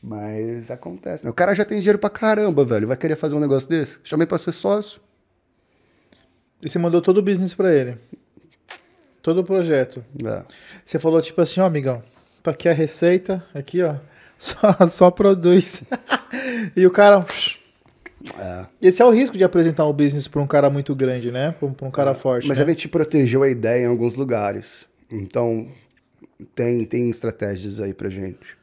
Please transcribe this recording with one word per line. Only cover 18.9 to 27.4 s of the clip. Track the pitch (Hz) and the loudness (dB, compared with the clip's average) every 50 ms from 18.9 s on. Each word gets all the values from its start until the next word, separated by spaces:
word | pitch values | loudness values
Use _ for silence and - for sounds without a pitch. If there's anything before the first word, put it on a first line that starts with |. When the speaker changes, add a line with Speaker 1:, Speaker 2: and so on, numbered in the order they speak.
| 180 185 | 6 8
Speaker 2:
é | 233 | 6
o | 247 | 6
risco | 226 226 269 - - 190 | 8 6 4 0 2 2
de | 190 | 2
apresentar | 180 - 175 165 165 156 - 156 | 4 4 4 2 2 2 2 0
um | 151 | 0
business | 147 143 147 143 139 147 139 - | 2 2 2 2 2 -2 -6 -4
pra | - 151 | -4 -4
um | 143 | -2
cara | 139 - 143 139 139 | 2 2 4 4 4
muito | 139 143 139 - 143 | 2 0 -4 -4 -4
grande, | 135 135 127 127 127 117 120 | -2 -2 -2 -2 -2 -6 -6
né? | 120 127 139 156 | -4 -4 -4 -4
Pra | 160 - - 139 | -4 -6 -8 -8
um, | |
pra | 135 - 135 131 | -8 -8 -12 -8
um | |
cara | 131 - 139 139 | -4 -2 0 0
Speaker 1:
É. | 135 | 0
Speaker 2:
forte, | 135 - 135 127 120 123 143 | -2 -2 -2 -2 0 0 -2
Speaker 1:
Mas | 139 131 | 0 0
Speaker 2:
né? | 139 | 2
Speaker 1:
a | 156 | 0
gente | 165 160 - 156 | 0 -2 -4 -4
protegeu | - 170 156 156 - 156 135 120 117 131 | -2 -2 -2 2 2 2 2 2 2 2
a | 139 139 | 2 2
ideia | 131 120 110 110 120 127 123 | 0 0 -2 -2 0 0 0
em | |
alguns | 120 120 117 117 120 117 | 0 0 0 -2 -2 -2
lugares. | 127 139 131 117 110 104 101 101 101 - - - - - _ _ _ _ _ | -4 -4 -4 -4 -2 -2 -4 -6 -6 -12 -16 -20 -20 -20 _ _ _ _ _
Então, | 117 107 98 95 - 123 120 117 113 113 113 123 - _ _ _ _ _ _ _ _ _ - _ _ _ - _ _ | -12 -12 -12 -6 -4 -2 -2 -2 -2 -4 -6 -12 -18 _ _ _ _ _ _ _ _ _ -20 _ _ _ -20 _ _
tem, | - 120 120 120 120 113 | -4 -2 -2 0 -2 -2
tem | 110 - 123 123 120 | -4 -4 -2 -2 -2
estratégias | 113 - - 113 107 _ | -4 -4 -6 -8 -6 _